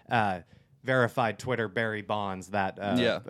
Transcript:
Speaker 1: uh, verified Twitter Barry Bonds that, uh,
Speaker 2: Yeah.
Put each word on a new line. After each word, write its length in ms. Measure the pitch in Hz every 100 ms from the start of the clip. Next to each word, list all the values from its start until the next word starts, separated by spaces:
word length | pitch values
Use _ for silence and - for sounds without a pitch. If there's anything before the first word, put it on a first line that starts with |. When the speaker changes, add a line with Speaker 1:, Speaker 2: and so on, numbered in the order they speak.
| -
Speaker 1:
uh, 300 | 123 104 92 - - _ _
verified 560 | 120 131 117 - 113 101
Twitter 280 | 131 117 110
Barry 360 | 90 113 107
Bonds 460 | 101 104 101 92 90
that, 280 | 101 95 92
uh, 160 | 101 123
Speaker 2:
Yeah. 200 | 117 95